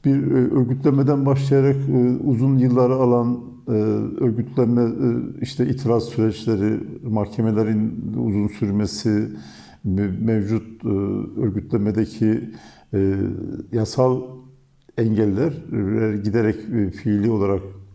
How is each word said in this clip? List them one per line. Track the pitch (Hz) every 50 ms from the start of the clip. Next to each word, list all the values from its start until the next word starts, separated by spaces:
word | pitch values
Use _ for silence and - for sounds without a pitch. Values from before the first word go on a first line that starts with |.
| -
Bir, | 139 139 139 139 135
e, | 135 131 123 -
örgütlenmeden | - 135 123 120 127 135 - 143 135 139 135 139 147 139 135
başlayarak, | 139 135 135 - - 139 139 135 139 139
e, | 139 139 139 135 127 123 123 127 - -
uzun | 147 127 113 131 135 139 131
yılları | 123 127 120 127 123 123 131
alan, | 131 131 123 123 120 117 120 123 120 - - - - - -
e, | 117 107 107 107 107 107 110 - - -
örgütlenme, | 135 123 107 117 - - - 135 123 117 120 120
e, | 120 113 - - 135 120 117 123 123 - - -
işte | - - - - 123
itiraz | - - - - 113 120 113 -
süreçleri, | - - 117 110 110 104 - - 113 113 95 101 107 110 - - - - - - 120
mahkemelerin | 107 107 101 98 - - 110 110 107 107 110 107 110 107 107 110 - - - 101 107
uzun | 120 120 113 98 104 104 104
sürmesi, | - - 110 101 98 104 104 101 - - - 110 104 104 110 - - - - - - - - - - - -
me-, | 95 92 98 101 98 92 - 113
mevcut, | 113 113 110 98 101 113 107 - - - - -
e, | 110 104 98 98 98 101 101 104 101 - 107
örgütlenmedeki, | - 107 95 101 90 - - 113 104 107 101 107 107 - - - 113 107 110 127 - - - - - - - - _ _ -
e, | 98 98 98 98 98 98 95 92 92 - - - - - -
yasal | - 113 107 - - - 127 127 127 127 127 127 - - - - - _ _ _ _ _ _ - _ -
engeller | 113 110 110 104 110 101 95 104 143 170 139 - - -
ve | - 117 101 95 107 110 110 110 107
giderek, | 104 98 107 101 117 110 107 104 - - - -
e, | 113 101 92
fiili | - - - 107 104 104 101 117
olarak | 110 104 101 98 98 95 95 98 - - - -